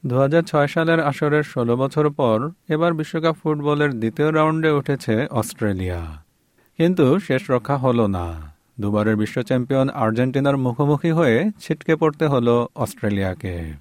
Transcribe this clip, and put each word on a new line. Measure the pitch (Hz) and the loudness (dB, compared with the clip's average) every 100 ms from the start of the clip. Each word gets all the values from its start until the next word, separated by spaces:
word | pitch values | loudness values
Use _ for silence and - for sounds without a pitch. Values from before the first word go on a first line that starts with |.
| 143 | -2
দুহাজার | 123 139 165 160 | 0 2 2 2
ছয় | 151 143 | 0 0
সালের | - 165 165 147 | 0 2 2 0
আসরের | 143 151 147 147 | -2 0 0 -2
ষোলো | - 117 120 | -2 0 0
বছর | 135 151 151 143 | 0 0 -2 2
পর | 131 110 143 170 _ 156 | 2 2 -2 -10 _ 0
এবার | 170 165 | 0 0
বিশ্বকাপ | 156 165 160 160 | -4 -2 -2 -2
ফুটবলের | - 151 147 147 147 123 | -2 -2 0 2 0 0
দ্বিতীয় | 113 110 147 156 | -4 0 0 2
রাউন্ডে | 156 160 160 147 | 2 2 2 0
উঠেছে | 135 139 - 110 147 131 | 0 -4 0 -2 0 -2
অস্ট্রেলিয়া, | 107 - 110 95 92 87 82 76 _ _ _ _ _ _ | -4 -4 -4 -2 -4 -6 -8 -14 _ _ _ _ _ _
কিন্তু | 170 180 139 165 - | 2 4 4 4 2
শেষ | 131 - | -4 0
রক্ষা | 127 110 139 127 | -2 0 0 2
হলো | 120 107 92 | 2 2 0
না। | 87 80 76 - _ - | -4 -8 -14 -20 _ -6
দুবারের | 101 104 107 107 | -2 0 2 2
বিশ্ব | 107 - 120 | 0 -4 -2
চ্যাম্পিয়ন | 127 123 135 135 139 | -2 0 0 0 0
আর্জেন্টিনার | 110 110 131 131 139 139 127 | 0 0 0 0 0 0 -2
মুখোমুখি | 117 147 147 170 160 | 0 0 2 0 2
হয়ে | 156 113 196 208 | 4 2 0 -4
ছিটকে | - 156 - 156 | -6 -6 0 0
পড়তে | 160 151 156 | 0 0 0
হলো | 139 120 120 120 - | 2 4 2 0 -4
অস্ট্রেলিয়াকে। | 110 - 107 101 95 92 98 87 80 73 | -6 -4 -4 -2 -2 -4 -6 -8 -8 -12